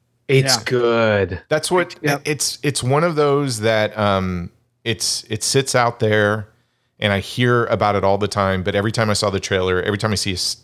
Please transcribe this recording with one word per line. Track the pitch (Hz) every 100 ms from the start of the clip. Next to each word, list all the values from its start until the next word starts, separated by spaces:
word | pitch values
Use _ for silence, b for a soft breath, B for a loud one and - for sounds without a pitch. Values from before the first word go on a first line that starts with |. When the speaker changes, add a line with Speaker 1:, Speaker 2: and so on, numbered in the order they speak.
| _ _ -
Speaker 1:
It's | 135 135 120
Speaker 2:
Yeah. | -
Speaker 1:
good. | 123 117 117 110 104 92 92 -
Speaker 3:
That's | 151 -
what | 180 175 -
Speaker 2:
Yep. | 151 143 151
Speaker 3:
it's, | 147 - -
it's | 147 120
one | 123 143
of | 175 151
those | 147 139 139 110
that, | 110 110 107 107
um, | 104 98 92 90 87 - _ _
it's, | 117 107 - - -
it | 107
sits | - 135 135
out | 127 120 -
there, | 107 107 104 107 101 _ _ _ _ _
and | 104
I | 98
hear | - - 123 120 113
about | 104 104 101
it |
all | 95 98
the | 101
time. | 104 95 95
But | 92
every | 101 110
time | 117 107
I |
saw | 104 104
the | 95
trailer, | - 95 92 90
every | 104 101
time | 113
I | 98
see | 101
a |
s-, | 90 - -